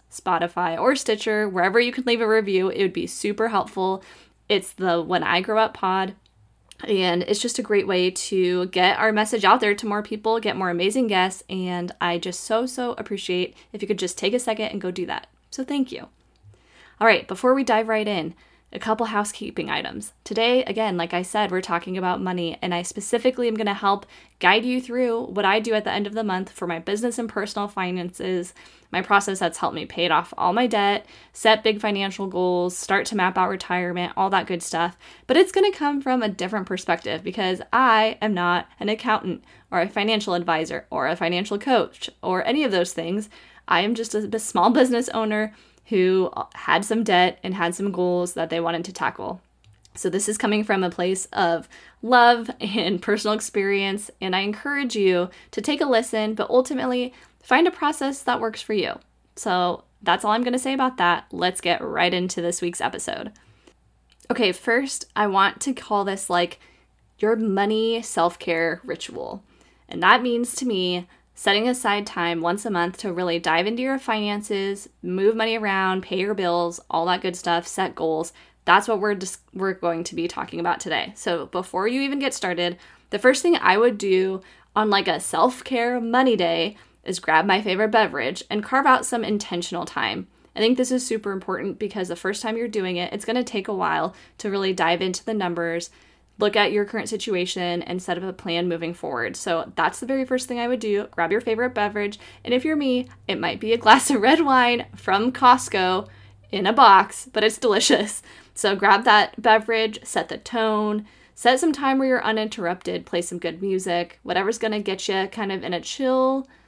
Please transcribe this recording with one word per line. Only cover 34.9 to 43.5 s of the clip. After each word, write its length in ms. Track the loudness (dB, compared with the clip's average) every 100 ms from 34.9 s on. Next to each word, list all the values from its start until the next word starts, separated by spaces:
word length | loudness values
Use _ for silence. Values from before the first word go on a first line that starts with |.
| -4 -20 -8 2
But 80 | 4
it's 160 | 4
gonna 220 | 4 2
come 260 | 2 -2 0
from 240 | 0 0
a 60 | 0
different 360 | -4 -4 -4 -4
perspective 600 | -4 -2 -2 -2 -6 -6
because 360 | -4 -2 -2 0
I 460 | 2 4 6 4 0
am 120 | 0
not 360 | 2 2 0 -2 -6
an 80 | -4
accountant 560 | -2 0 0 -2 -8 -10 -20 _
or 120 | -2
a 80 | 0
financial 440 | 0 0 0 0
advisor 540 | -2 0 0 -2 -6 -6
or 200 | -4 -2
a 80 | 0
financial 420 | 0 0 -2 -2
coach 500 | 2 2 2 -6 -14 -8
or 180 | -4 -2 0
any 160 | 0
of 80 | 2
those 220 | 2 0
things. 360 | -2 -4 -4 -6 -14 -20